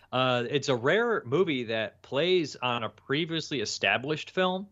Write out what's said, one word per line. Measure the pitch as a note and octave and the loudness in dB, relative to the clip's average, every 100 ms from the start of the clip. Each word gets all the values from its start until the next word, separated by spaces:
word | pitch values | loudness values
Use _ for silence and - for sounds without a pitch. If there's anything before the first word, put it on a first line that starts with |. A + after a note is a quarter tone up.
| - | -6
Uh, | B2+ C3 B2 A#2 | 0 2 0 0
it's | C#3+ C#3+ | -2 0
a | |
rare | B2 B2+ G3+ A#3+ G3+ A#2+ | 0 2 2 2 -2 0
movie | D3+ F#3+ C3 | 0 2 0
that | A2+ A2+ G#2 - | -2 -2 -4 -8
plays | - C3 E3+ F#3 D3+ - | -6 0 2 2 0 -2
on | B2 A#2+ | -2 -2
a | G#2+ | -4
previously | - - C#3+ E3 D#3+ - C#3 | -8 -2 -2 0 -4 -4 -4
established | G#2 - G2 A2 B2+ D#3 - | -4 0 2 2 0 -4 -4
film, | - F#3 F#3 G3+ | 0 0 0 -6